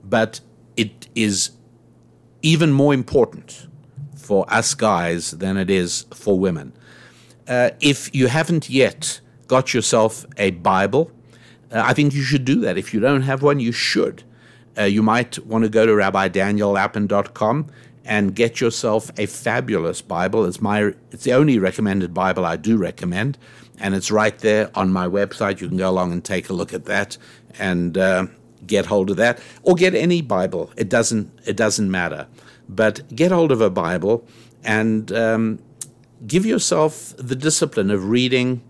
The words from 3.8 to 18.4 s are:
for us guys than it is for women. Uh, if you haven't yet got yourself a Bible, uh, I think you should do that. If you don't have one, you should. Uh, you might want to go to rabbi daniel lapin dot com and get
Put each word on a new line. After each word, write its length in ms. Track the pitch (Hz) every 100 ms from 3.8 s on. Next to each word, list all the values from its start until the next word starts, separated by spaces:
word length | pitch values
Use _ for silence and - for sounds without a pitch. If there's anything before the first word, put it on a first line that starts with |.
| - - - -
for 280 | - 101 92
us 220 | 110 113
guys 580 | - 110 92 85 85 -
than 260 | 80 95 98
it 120 | 92
is 360 | 95 87 - -
for 240 | - - 95
women. 360 | 95 82 67 - - - - - - - -
Uh, 220 | 123 123 -
if 340 | 147 135 -
you 140 | 139 127
haven't 420 | 139 160 170 -
yet 520 | 131 117 - - - _ - -
got 260 | 131 127
yourself 520 | 123 104 117 110 - - -
a 140 | 101
Bible, 600 | 85 87 95 101 127 165 - - - - - _
uh, 120 | 110 113
I 80 |
think 200 | 127 147
you 80 | 139
should 240 | 131 143 127
do 160 | 147
that. 160 | 208 90
If 160 | -
you 60 | 110
don't 220 | 120 143
have 200 | 131 135
one, 160 | 143 143
you 140 | 117
should. 500 | 117 - - - - - - - - _ -
Uh, 60 |
you 200 | 101 101
might 360 | 107 117 120 -
want 240 | - 110 110
to 40 |
go 160 | 110 113
to 80 | 104
rabbi 320 | 95 95 95
daniel 420 | 92 98 104 104
lapin 360 | 98 101 110 101
dot 260 | 101 104
com 340 | - 107 135 156 - - - -
and 280 | 107 101
get 260 | 95